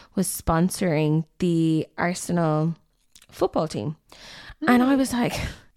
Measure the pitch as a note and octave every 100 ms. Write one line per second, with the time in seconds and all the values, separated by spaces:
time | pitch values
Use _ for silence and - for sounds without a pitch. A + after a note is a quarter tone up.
0 | - - F#3 - - E3 F3+ - F#3 D3+
1 | D3+ D#3 D#3+ _ F3+ E3 D#3+ D#3+ - -
2 | E3+ F3+ - F3 D#3+ D#3 D#3+ D#3+ _ _
3 | _ - - - - - D#3 - A2 D#3
4 | _ - - - - - D4+ B3 B3+ C#4
5 | C4 A#3+ - - - - -